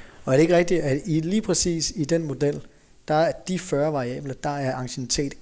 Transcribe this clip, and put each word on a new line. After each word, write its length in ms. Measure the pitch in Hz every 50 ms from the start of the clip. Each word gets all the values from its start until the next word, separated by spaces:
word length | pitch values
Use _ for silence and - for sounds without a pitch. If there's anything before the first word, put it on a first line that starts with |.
| - - - - -
Og 80 | - 131
er 40 | 139
det 40 |
ikke 160 | 160 165 175 170
rigtigt, 240 | 180 175 185 165
at 200 | 151 143 131 147 -
i, 140 | 208 156 160
lige 220 | 160 165 190 220
præcis 520 | 214 - 175 - - 185 170 165 147 - -
i 100 | 196 147
den 180 | 131 165 170 165
model, 380 | 151 135 139 147 143 147 147 - - - - _ _ - - - -
der 60 | 156
er 160 | 156 165 160 139 - - -
de 120 | 185 175
fyrre 340 | - - - 139 143 160 151
variabler, 400 | 139 123 120 127 143 147 139 127 - -
der 60 | 151
er 260 | 143 143 139 131 131
anciennitet 580 | 127 127 123 - - 127 120 - - 147 135 139 -